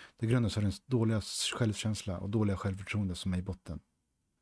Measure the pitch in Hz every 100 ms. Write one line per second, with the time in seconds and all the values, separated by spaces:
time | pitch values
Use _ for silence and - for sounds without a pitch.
0 | - - 113 123 110 107 101 95 - 127
1 | 113 110 - - - - 113 101 110 107
2 | - 87 98 110 101 95 101 92 98 104
3 | 98 87 95 90 90 90 - 78 - _
4 | _ _ _ _